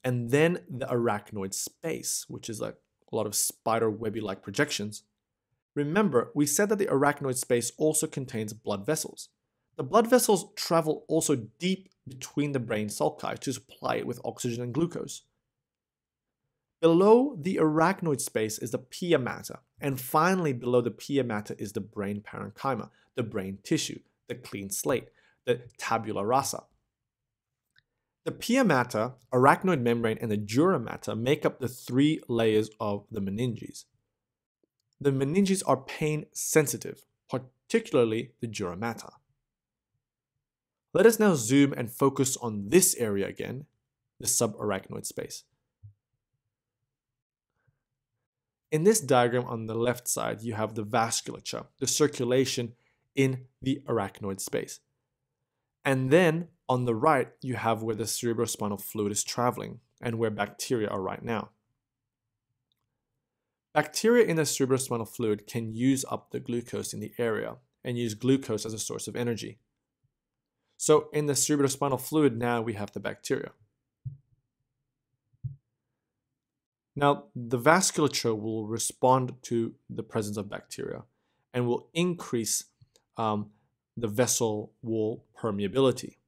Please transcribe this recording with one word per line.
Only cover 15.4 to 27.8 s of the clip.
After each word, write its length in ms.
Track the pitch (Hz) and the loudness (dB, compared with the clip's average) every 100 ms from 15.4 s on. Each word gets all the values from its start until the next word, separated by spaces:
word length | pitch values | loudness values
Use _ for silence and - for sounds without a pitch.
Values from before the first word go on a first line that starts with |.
| _ _ _ _ _ _ _ _ _ _ _ _ _ - | _ _ _ _ _ _ _ _ _ _ _ _ _ 2
Below 560 | 165 165 196 233 277 214 | 4 6 8 8 6 -2
the 180 | 151 190 | -4 2
arachnoid 640 | 156 156 165 190 170 135 | 2 4 4 2 -2 -2
space 380 | - 113 110 - | -2 -2 -2 -4
is 120 | 117 | -6
the 80 | 127 | -6
pia 400 | - - 175 151 | -8 -6 2 2
mater, 420 | 117 - - - _ - | 2 -6 -10 -16 _ -8
and 200 | 143 131 | -6 -4
finally 520 | - 156 170 190 160 | 0 2 4 2 0
below 280 | 123 120 123 | -2 2 2
the 100 | 117 | 2
pia 320 | 107 - 139 | -4 -2 0
mater 320 | 120 104 104 - | 0 -4 -6 -10
is 140 | 107 | -8
the 80 | 107 | -8
brain 420 | 101 107 101 104 | -8 -8 -6 -6
parenchyma, 640 | 104 107 104 - 139 117 - _ _ - | -10 -12 -12 -6 -4 -4 -6 _ _ -8
the 60 | |
brain 360 | 113 104 95 98 | -6 -6 -6 -8
tissue, 380 | - 156 - - _ _ - | -2 -2 -2 -10 _ _ -14
the 40 | |
clean 360 | 123 - 117 98 | -14 -12 -12 -8
slate, 380 | - 147 127 - _ _ _ | -6 -2 -2 -4 _ _ _
the 160 | - 117 - - | -4 -4 -4 -10
tabula 480 | - 117 110 101 | -2 -2 -2 -4
rasa. 380 | 104 131 139 - - _ _ _ _ _ _ _ _ _ _ _ | 0 0 0 -6 -12 _ _ _ _ _ _ _ _ _ _ _